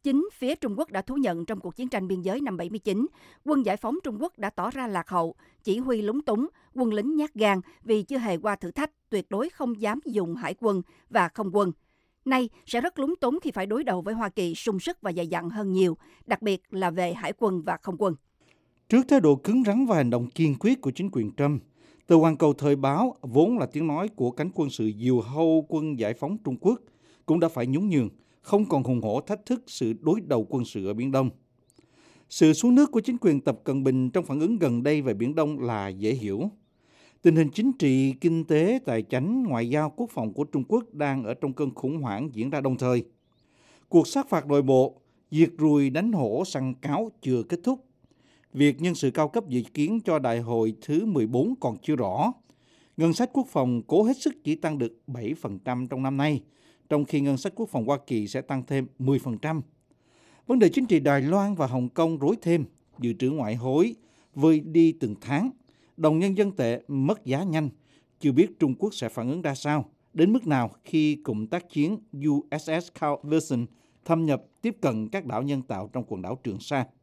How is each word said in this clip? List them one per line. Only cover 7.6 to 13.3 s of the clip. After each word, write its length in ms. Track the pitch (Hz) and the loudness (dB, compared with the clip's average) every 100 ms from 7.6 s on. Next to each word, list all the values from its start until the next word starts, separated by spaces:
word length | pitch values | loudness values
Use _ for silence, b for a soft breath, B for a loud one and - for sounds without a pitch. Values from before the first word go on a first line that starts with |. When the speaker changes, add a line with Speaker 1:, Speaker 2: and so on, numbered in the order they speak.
| b b | b b
Speaker 1:
vì 200 | 220 214 | -2 -2
chưa 140 | 190 269 | 0 -4
hề 200 | 226 170 | -2 -2
qua 180 | 208 196 | -2 -4
thử 160 | 175 | -8
thách, 380 | 233 302 _ _ | -6 -6 _ _
tuyệt 160 | 208 - | -6 -4
đối 200 | 196 311 | -4 -4
không 320 | - 254 214 | -4 -6 -4
dám 180 | 214 247 320 | -4 -4 -4
dùng 300 | 208 170 170 | -4 -4 -6
hải 200 | 156 185 | -8 -2
quân 220 | 226 190 175 b b | 0 0 -4 b b
và 200 | 208 170 | 0 0
không 200 | - 202 | -2 -2
quân. 180 | 202 190 - _ _ _ _ 262 | 0 0 -2 _ _ _ _ 0
Nay 240 | 262 240 b - | 0 0 b -6
sẽ 160 | 233 | -4
rất 180 | 302 - | -4 -4
lúng 160 | 277 359 | -4 -2
túng 240 | 254 | -2